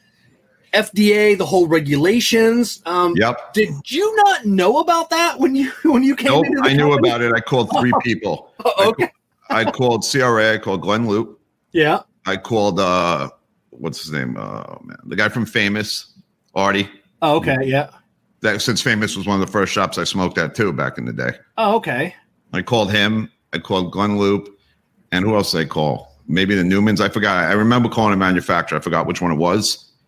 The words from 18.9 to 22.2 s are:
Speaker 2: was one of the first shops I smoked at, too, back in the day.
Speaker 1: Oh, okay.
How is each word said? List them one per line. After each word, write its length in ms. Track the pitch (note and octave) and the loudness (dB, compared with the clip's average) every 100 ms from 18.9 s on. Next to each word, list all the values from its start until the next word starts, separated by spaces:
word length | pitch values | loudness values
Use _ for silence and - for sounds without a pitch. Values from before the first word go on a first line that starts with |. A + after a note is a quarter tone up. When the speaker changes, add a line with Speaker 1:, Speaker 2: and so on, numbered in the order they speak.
| G#2+ G#2 F#2+ | 0 -2 -4
Speaker 2:
was 100 | F#2+ | -2
one 140 | G2 | -2
of 40 | |
the 60 | F#2 | 0
first 220 | G#2 F#2+ | -2 -2
shops 240 | G#2 F#2 - | 0 -2 -2
I 80 | |
smoked 320 | E2 A#2 G2 - | -4 -2 -2 -2
at, 180 | E2 | -4
too, 180 | - G2+ | -2 -2
back 260 | C#2+ C2 - | -2 -6 -6
in 80 | A#1+ | -8
the 60 | |
day. 200 | A#1 B1 - _ - | -6 -6 -8 _ -4
Speaker 1:
Oh, 180 | G#3+ A3+ | 0 0
okay. 380 | E3 B2 E3+ - | -2 -4 -6 -10